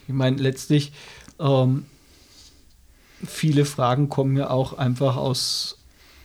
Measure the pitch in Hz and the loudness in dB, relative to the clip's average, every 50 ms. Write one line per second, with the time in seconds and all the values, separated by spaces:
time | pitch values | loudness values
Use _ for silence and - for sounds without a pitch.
0 | - - 127 135 131 127 131 143 135 131 131 - - - 151 147 147 - - - | -10 -6 -2 0 2 2 2 2 0 -2 -2 -2 0 2 2 2 2 -2 -8 -18
1 | - - - - - - - - 131 135 139 131 131 127 131 139 - - - _ | -20 -20 -20 -20 -20 -20 -8 -2 0 2 4 4 4 4 2 0 -4 -8 -18 _
2 | _ - - - - _ - - - - - - _ - _ _ _ - _ _ | _ -20 -20 -20 -20 _ -20 -20 -20 -20 -20 -20 _ -20 _ _ _ -20 _ _
3 | _ _ - - - - - - - 156 143 143 147 143 - - 127 123 127 139 | _ _ -18 -16 -14 -12 -6 -2 0 2 2 2 2 0 0 0 0 2 2 2
4 | 147 143 - 139 135 135 135 139 139 135 131 131 127 - - - 135 123 123 123 | 0 0 0 0 0 0 0 0 0 0 0 -2 -2 -2 -4 -2 -2 -2 0 0
5 | 139 131 123 143 139 135 131 - - - - - - - - - - - _ _ | 0 0 0 0 -2 -2 -2 -2 -4 -4 -4 -6 -6 -8 -12 -16 -20 -20 _ _
6 | - - - - | -20 -20 -20 -20